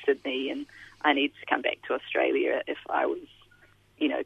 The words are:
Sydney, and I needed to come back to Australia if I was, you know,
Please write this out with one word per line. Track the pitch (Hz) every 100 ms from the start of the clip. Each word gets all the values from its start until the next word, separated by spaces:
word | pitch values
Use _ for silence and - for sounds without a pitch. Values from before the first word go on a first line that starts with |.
| -
Sydney, | 135 - 131 135
and | 143 143 - - -
I | 156
needed | 139 143 -
to | -
come | -
back | - - -
to |
Australia | 127 - - 131 135 139 - -
if | 180 -
I | 151 131
was, | - - - - _ - _ _ -
you | 147
know, | 131